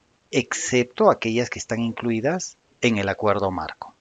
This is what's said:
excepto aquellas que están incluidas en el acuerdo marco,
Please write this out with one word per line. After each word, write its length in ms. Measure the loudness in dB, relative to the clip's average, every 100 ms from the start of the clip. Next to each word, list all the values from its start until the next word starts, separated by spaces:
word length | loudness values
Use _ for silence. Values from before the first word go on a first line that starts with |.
| _ _ _
excepto 800 | -2 -2 -4 0 0 0 4 4
aquellas 400 | 4 2 0 -2
que 100 | -4
están 200 | -6 -4
incluidas 800 | -4 -2 -2 0 0 -2 -6 -14 _ _
en 160 | 0 0
el 100 | -2
acuerdo 420 | 0 0 2 0
marco, 440 | -2 -6 -10 -16 -20